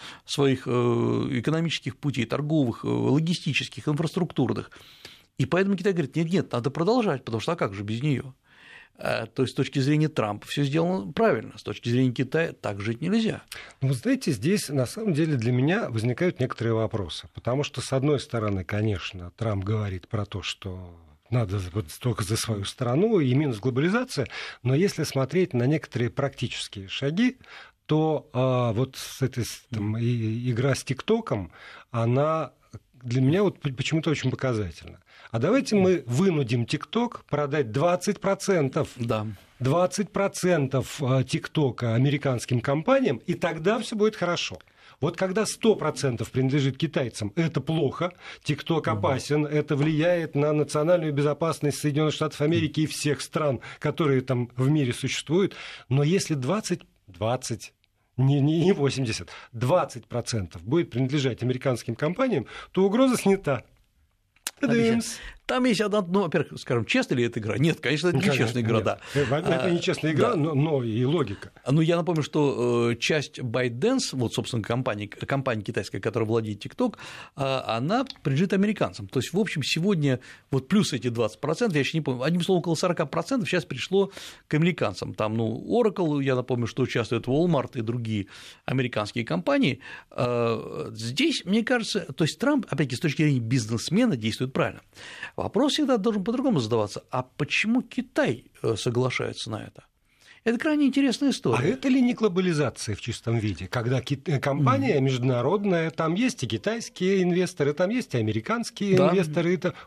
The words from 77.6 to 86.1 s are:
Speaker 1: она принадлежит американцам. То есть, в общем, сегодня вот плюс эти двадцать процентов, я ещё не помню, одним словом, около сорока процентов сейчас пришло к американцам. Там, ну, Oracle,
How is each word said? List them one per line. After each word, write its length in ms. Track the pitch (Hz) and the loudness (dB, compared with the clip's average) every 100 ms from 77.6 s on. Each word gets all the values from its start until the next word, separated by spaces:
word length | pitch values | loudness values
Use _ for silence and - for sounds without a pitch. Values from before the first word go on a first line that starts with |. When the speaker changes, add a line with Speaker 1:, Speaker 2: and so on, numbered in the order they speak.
| - 110 | -2 -2
Speaker 1:
она 300 | 139 233 269 - | 0 0 -2 -4
принадлежит 300 | 151 135 190 | -2 0 2
американцам. 560 | 196 208 220 123 90 101 | 2 2 2 -2 -4 -6
То 100 | 135 | -4
есть, 140 | - | -2
в 40 | 175 | 0
общем, 240 | 208 165 | 0 -2
сегодня 600 | 120 - 180 190 143 127 - - - | -2 0 2 2 2 0 -4 -18 -4
вот 180 | 135 131 | -4 2
плюс 240 | 202 165 | 2 2
эти 160 | 131 127 | 0 -2
двадцать 320 | 117 110 - | 0 -2 -2
процентов, 340 | - 160 240 151 | -4 0 0 2
я 60 | |
ещё 160 | 135 160 | 0 0
не 40 | |
помню, 220 | 151 123 | -2 -2
одним 180 | 135 175 | 0 0
словом, 180 | 170 185 | 2 2
около 160 | 175 160 | 2 0
сорока 300 | 185 175 160 | 0 0 -2
процентов 440 | 165 - 269 175 | -2 -2 -2 0
сейчас 160 | 180 139 | -2 -2
пришло 480 | 131 - 190 196 - - - - | -8 0 2 2 -2 -18 -16 -2
к 60 | |
американцам. 600 | 151 170 - 113 98 110 | 2 2 2 -2 -2 -8
Там, 220 | 101 107 110 | -2 -2 0
ну, 300 | 113 110 - | -2 -2 0
Oracle, 560 | 214 226 196 170 | 2 2 2 0